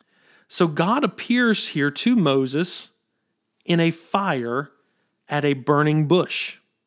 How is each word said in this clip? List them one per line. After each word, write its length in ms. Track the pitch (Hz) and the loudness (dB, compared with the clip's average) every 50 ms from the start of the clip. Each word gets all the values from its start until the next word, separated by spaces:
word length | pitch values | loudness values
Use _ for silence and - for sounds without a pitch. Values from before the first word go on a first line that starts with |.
| _ _ _ _ _ _ _ _ _ _ | _ _ _ _ _ _ _ _ _ _
So 180 | - - 180 | -2 0 0
God 380 | 165 147 156 170 190 240 294 302 | 2 2 0 0 0 2 0 0
appears 640 | - - - - - 240 247 247 226 208 - - - | -2 -4 -6 -4 -2 0 2 2 2 2 0 -2 -4
here 220 | - 151 139 143 | -2 -2 -2 -2
to 260 | 139 - - 233 254 | -2 -2 0 2 2
Moses 720 | 226 165 143 135 135 131 127 135 151 185 180 - - - - _ _ _ _ _ _ _ _ _ _ _ _ _ _ _ | 4 2 2 2 2 0 0 -2 -4 -4 -4 -6 -8 -10 -14 _ _ _ _ _ _ _ _ _ _ _ _ _ _ _
in 140 | - 170 170 | 0 0 2
a 120 | 165 165 | 2 0
fire 800 | 160 - - - - 196 202 180 151 127 117 117 120 135 147 - _ _ _ _ _ _ _ _ _ _ _ - | 0 -4 -6 -4 -4 -2 -2 -2 -2 -2 -4 -4 -4 -6 -6 -8 _ _ _ _ _ _ _ _ _ _ _ -6
at 160 | 147 147 143 | -4 0 0
a 80 | 143 139 | 0 0
burning 540 | 131 117 - 147 143 151 151 151 156 151 139 | 0 0 2 2 4 4 4 2 2 2 2
bush. 480 | 170 185 147 - - - - - - - _ _ _ _ _ | 2 2 2 0 -4 -6 -6 -8 -10 -16 _ _ _ _ _